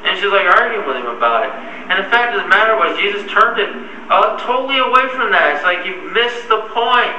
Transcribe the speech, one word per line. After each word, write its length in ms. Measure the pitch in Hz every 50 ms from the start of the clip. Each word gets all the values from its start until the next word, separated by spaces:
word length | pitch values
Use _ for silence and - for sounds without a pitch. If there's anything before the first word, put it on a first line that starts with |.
| -
And 140 | 190 185 185
she's, 140 | 202 202
like, 140 | 196 190 185
arguing 400 | 175 190 220 233 233 226 202 -
with 100 | 139 131
him 100 | 120 120
about 400 | 120 117 - 120 117 - - -
it. 60 | - - - - - - - - -
And 140 | 175 185 196
the 40 | -
fact 240 | 233 240 240 240 214
of 80 | 202
the 60 | 180 -
matter 260 | 190 202 220 220 220
was, 220 | 226 220 226 - -
Jesus 240 | 196 202 202 202 214 -
turned 280 | - 202 220 226 - 226
it, 120 | 196 - - - - - - - - -
uh, 260 | 220 - - - - -
totally 360 | - 233 254 262 262 269 269 269
away 300 | 254 226 240 254 262 254 -
from 160 | 254 233 208
that. 240 | 196 175 165 147 143
It's 100 | - -
like, 220 | 180 180 175 190
"You've 260 | 185 185 - 156 156
missed 360 | - 220 240 240 233 233 - 220
the 180 | 220 214 - - -
point. 420 | 233 240 240 247 240 226 - -